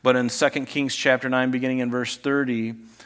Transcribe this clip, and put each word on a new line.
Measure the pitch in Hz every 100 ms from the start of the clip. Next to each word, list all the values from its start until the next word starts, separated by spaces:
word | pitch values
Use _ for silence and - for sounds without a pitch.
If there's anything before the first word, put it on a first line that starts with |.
But | 127
in | 127 123
Second | - 147 147 131
Kings | 147 139
chapter | - 143 127 131
nine, | 127 127
beginning | 127 131 127
in | 123
verse | 123 117 -
thirty, | 139 139 131 117 113 113 113 -